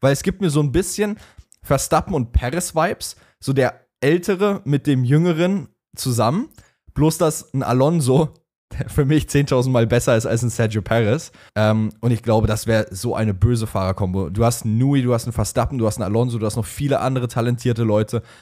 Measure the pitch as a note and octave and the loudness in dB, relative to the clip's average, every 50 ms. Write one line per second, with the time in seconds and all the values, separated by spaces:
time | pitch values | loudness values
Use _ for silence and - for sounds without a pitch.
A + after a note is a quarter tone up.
0 | - C3+ C#3+ - - F#3+ F#3 - G3 E3 C#3 D3+ D3+ C#3 A#2+ E3+ G3 - - G3 | 0 0 0 0 -2 -4 -2 -2 -2 0 2 0 0 2 0 0 -2 -2 -2 -4
1 | G#3 G#3 G#3+ - - - _ - - _ _ _ - - C#3 C3 - - A2+ E3 | -2 -4 -4 -8 -12 -20 _ -20 -20 _ _ _ -4 -2 -2 -2 0 0 0 0
2 | - - F#3 C#3 A#2 - - - B2 B2 D3+ F3 - - - D#3+ E3 G3 - - | 0 0 -2 -2 -2 0 0 0 0 0 -2 -4 -6 -2 -2 -2 0 0 -2 -6
3 | - - - - _ _ _ _ - C3+ C3+ C3+ B2+ - - - _ _ _ _ | -10 -12 -14 -16 _ _ _ _ -4 0 2 2 2 2 0 -6 _ _ _ _
4 | B2+ C#3+ E3 F3+ F3 - G3 F3 G#3 G#3 G3+ G3 - C3+ C#3+ C#3 - D3 C#3 C3 | 2 2 2 2 2 -2 0 0 0 0 0 -2 -2 -2 -2 0 2 0 0 2
5 | B2 B2 C#3+ D#3 F3 F3+ D#3+ D#3 F3 F#3 G3+ F#3+ B2+ - _ _ _ _ - - | 2 4 4 4 4 2 2 2 0 0 0 -2 -4 -8 _ _ _ _ -12 -8
6 | - C3 A#2+ A#2 G#2+ A2+ D3+ G#3+ D4 D#4+ _ - - _ _ _ _ - - - | -6 -2 0 0 2 2 0 -2 -4 -6 _ -20 -20 _ _ _ _ -8 -2 0
7 | D3 D#3+ D#3+ - F3 D#3 D3+ - - _ - C3+ - - B2 B2+ C3+ D#3 F3 E3 | 2 2 2 2 0 0 0 -4 -8 _ -6 -4 -2 0 2 2 2 2 2 2
8 | C3 B2+ B2+ C#3 D#3 D3 - _ _ _ _ _ _ _ - - - - - D#3 | 2 2 4 2 2 0 -4 _ _ _ _ _ _ _ -10 -10 -10 -2 -2 0
9 | C#3+ C3+ D#3 D3 - - - C#3+ C#3+ - C3+ B2+ B2 C3 B2+ A#2 A2+ A2 A#2+ A#2+ | 2 4 2 2 2 2 0 0 2 2 2 0 2 2 2 2 2 4 2 2
10 | - C#3 A#2+ A2+ - - G#2+ A2+ B2 A#2 - - A#2 G#2+ G#2+ G#2+ - - A2+ A#2+ | 2 2 2 2 2 0 0 0 -2 -2 0 0 -2 0 -2 -4 -2 0 0 2
11 | A2+ G2+ B2+ E3 - - - - - - - G#2 G#2+ G#2+ A2 A2 A2 G#2+ - - | 2 2 0 -2 -4 -10 -20 -20 -20 -8 -2 0 2 2 2 2 0 -2 -4 -4
12 | A#2 A#2+ A#2+ G#2 - A#2 G#2+ A2+ A2 A2 G#2+ G#2 - A#2 A2+ A2 G#2 - G2 F#2+ | -2 0 0 0 0 2 2 2 2 0 -2 -2 0 0 0 0 0 -2 -6 -6
13 | - A#2+ - - A2 G#2+ G2 F2+ G2+ A#2+ B2 A2+ A2 - - G2+ F#2+ F#2 F#2 - | -4 -4 -2 -2 -2 -2 0 0 2 2 2 0 -2 -4 -4 -2 -2 -2 -2 -2
14 | G2+ F#2 F#2 F#2+ F#2 D2 F#2+ A2 A#2 A#2 A#2 - - A2 G#2+ A2+ C3 C#3 C#3+ C3+ | -2 -2 -2 -4 -4 -4 -2 0 0 0 0 -2 -2 -2 0 2 2 2 2 2
15 | B2 B2 A#2+ A2+ - A#2+ - A2+ G#2 - - B2+ A#2 - C#3 B2 A2 G#2+ G#2 - | 2 2 0 0 -2 -4 -4 -4 -4 -2 -2 -2 -2 -2 -2 -2 -2 -2 -2 -2
16 | G2+ F#2+ G#2 A#2 B2 B2 A#2 A2 A2 G#2+ A#2 B2 G#2+ - - - C#3+ C3+ C#3 - | -4 -2 0 0 0 0 -2 -4 -4 -4 -4 -4 -6 -6 -6 -4 -2 -2 0 0
17 | - C3 C3 C3 A#2+ A#2 - A#2+ A2+ A#2+ B2 A#2 - B2 A#2 A#2 A#2 A2 G#2 G#2+ | 0 -2 -2 -2 -4 -4 -4 -2 -2 -2 -2 -2 -2 -2 0 0 0 2 2 2
18 | G#2+ - A#2+ A2 - - - - | 0 0 -4 -6 -6 -10 -16 -20